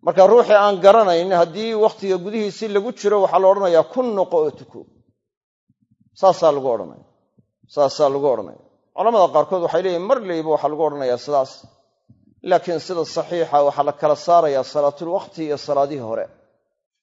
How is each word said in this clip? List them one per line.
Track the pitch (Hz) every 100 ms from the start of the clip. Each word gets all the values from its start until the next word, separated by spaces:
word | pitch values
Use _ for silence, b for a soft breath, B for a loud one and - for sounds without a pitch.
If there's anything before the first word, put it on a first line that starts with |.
Marka | - 170 190
ruuxii | 233 226 208
aan | 202 196
garanayn, | 190 220 202 170 180
haddii | 180 170 170 220
wakhtiga | 220 220 - 196 185
gudihiisii | 175 220 208 - 220
lagu | 202 214
jiro, | - 202 208
waxaa | 190 170
la | 190
odhanayaa, | 202 190 165
"Ku | 151 254
noqo | 254 202 180 170
oo | 151
tuko." | - 127 113 73 _ _ _ _ _ _ _ _ _ _ _ _ _
Saasaa | 190 170 165
lagu | 143 131
odhanaya. | 113 87 60 _ _ _ _ _ _ _
Saasaa | - 139 - 147
lagu | 139 143
odhanaya. | 117 92 - _ _ _ -
Culamada | 202 226 170
qaarkood | 143 147 190
waxay | 165 160
leeyihiin, | 185 170 190
mar | 262
layba | 202 165 156
waxaa | 147 143
lagu | 151 156
odhanayaa | 143 131 123
sidaas. | - 143 135 - - _ _ _ _ _ _ _
Laakiin | - 175 - 160
sida | - 175 156
saxiixa, | 175 151 175 160 143 143
waxaa | 139
la | 143
kala | 139 151 143
saarayaa | - 170 160 135
salaatul | 127 151 143 143 165
waqti | 185 - -
iyo | 156 143
salaadihii | - 139 143 147 113
hore. | 113 - _ _ _ _ _ _ _